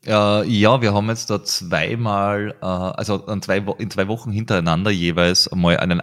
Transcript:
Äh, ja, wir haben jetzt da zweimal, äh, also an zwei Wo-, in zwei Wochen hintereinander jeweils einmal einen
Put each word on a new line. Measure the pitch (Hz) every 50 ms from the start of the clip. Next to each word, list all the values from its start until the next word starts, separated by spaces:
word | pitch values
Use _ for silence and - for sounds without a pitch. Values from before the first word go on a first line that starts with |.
| _
Äh, | 117 107 104 104 104 104 104 107 104
ja, | 120 101 104 107 123 131 117
wir | 107 101
haben | 101 104 110
jetzt | 113 113 - -
da | 107 101 -
zweimal, | - - - 95 87 90 78 80 - 120 117 117 110 101 98 101 101 104 101 104 107 - -
äh, | -
also | 95 92 90 90 92 - - 107 98 104 95 -
an | - 107 98 -
zwei | - 95 98 101
Wo-, | 98 -
in | - 104 98
zwei | - 104 95 98
Wochen | 110 117 - 117 101
hintereinander | 104 113 - 110 92 85 85 80 82 95 110
jeweils | 104 90 85 87 82 87 87 87 90 - -
einmal | - - 92 87 87 85 -
einen | - 90 87 87